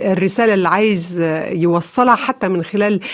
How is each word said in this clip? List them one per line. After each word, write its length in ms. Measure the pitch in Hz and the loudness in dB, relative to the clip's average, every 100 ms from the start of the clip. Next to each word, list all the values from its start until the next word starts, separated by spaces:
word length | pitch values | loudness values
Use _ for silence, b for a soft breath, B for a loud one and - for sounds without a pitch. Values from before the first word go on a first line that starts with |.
| 202 | 0
الرسالة 420 | 185 190 196 226 | 0 0 0 2
اللي 140 | 196 175 | 2 2
عايز، 520 | 185 220 190 170 175 | 2 2 0 -4 -2
آه، 300 | 165 160 - | -2 -2 -4
يوصلها 680 | 175 170 170 165 - 247 233 | -2 0 0 -2 0 2 2
حتى 320 | - 254 185 | 0 -4 -2
من 160 | 180 | -4
خلال 360 | 160 202 208 196 B | -4 -2 0 0 B